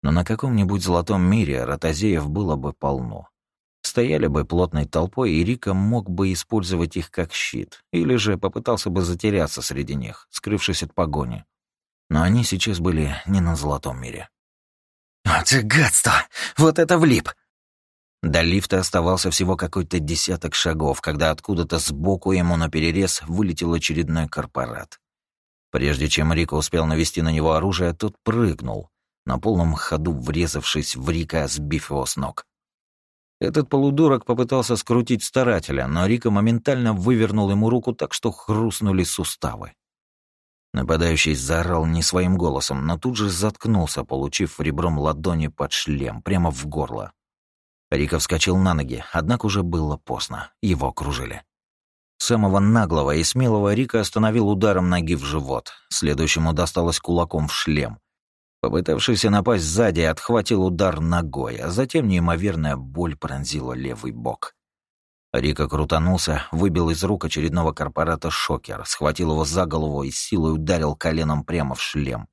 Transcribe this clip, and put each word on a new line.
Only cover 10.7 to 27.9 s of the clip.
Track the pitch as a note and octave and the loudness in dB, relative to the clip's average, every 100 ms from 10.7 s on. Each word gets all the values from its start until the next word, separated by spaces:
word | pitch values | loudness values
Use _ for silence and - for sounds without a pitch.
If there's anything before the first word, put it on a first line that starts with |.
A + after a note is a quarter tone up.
| F2 | -4
от | D#2 | -4
погони. | - E2 D2 B1+ G#1+ - _ _ _ _ _ _ | -2 -2 0 -4 -6 -14 _ _ _ _ _ _
Но | D2+ | 2
они | E2+ A2+ | 4 4
сейчас | A#2 F#2+ A2+ F#2 | 2 0 -2 0
были | E2+ D#2+ D2 C#2 - | 0 2 0 -2 0
не | G2 | 2
на | E2+ D#2 | 2 0
золотом | D2 C#2+ C#2 B1+ | 0 -2 -4 -8
мире. | B1 A#1 - _ _ _ _ _ _ _ _ _ | -10 -12 -16 _ _ _ _ _ _ _ _ _
«Вот | - F2+ E2+ | 0 2 4
же | C3 | 2
гадство! | G#2+ C#3 C3 - - - - - - - | 4 4 4 4 4 2 0 -10 -10 4
Вот | D#3+ D#3 | 4 6
это | E3 F3 | 4 6
влип!» | D#3+ B2 - - _ _ _ _ _ _ _ _ | 6 4 2 -12 _ _ _ _ _ _ _ _
До | D#2+ D#2 | 0 2
лифта | E2 F#2 G2 F#2+ | 4 2 2 0
оставался | F#2 F#2 E2+ F#2 F#2 | 2 2 2 2 0
всего | - F2+ F#2 | 0 0 0
какой-то | F2 F#2+ E2 F2+ | -2 -4 -2 -2
десяток | D2 D#2+ - F2 E2+ | -2 -2 -2 -4 -4
шагов, | - F2 D#2+ D2+ C2+ | -2 -2 0 0 -2
когда | - D2+ D#2+ | -2 0 0
откуда-то | D2+ - F#2 E2 E2+ | 0 -2 -2 0 -2
сбоку | - C#2+ E2+ F#2+ F#2+ | -2 -2 0 0 2
ему | F#2+ E2+ E2+ | 2 2 2
наперерез | E2 D#2 D#2+ E2 F#2 - D#2 | 0 0 0 2 0 -2 -4
вылетел | F2 G#2 D#2+ E2+ | -2 -2 0 -2
очередной | E2+ - D#2 D#2+ D#2+ D#2 | 0 0 -2 0 0 -2
корпорат. | - B1 - B1 A#1 - - _ _ _ _ _ _ _ | -4 -8 -6 -8 -8 -14 -20 _ _ _ _ _ _ _
Прежде | B1 C#2 C#2+ D2+ | -2 0 2 0
чем | - D#2 | 2 2
Рико | E2 E2 D2+ | 2 2 0
успел | D2+ E2 D#2+ | 0 0 2
навести | D#2 D#2+ - | 2 0 0
на | D#2+ | 0
него | D#2+ D#2 | 2 2
оружие, | D#2+ F#2 F2 F2 | 2 0 0 -2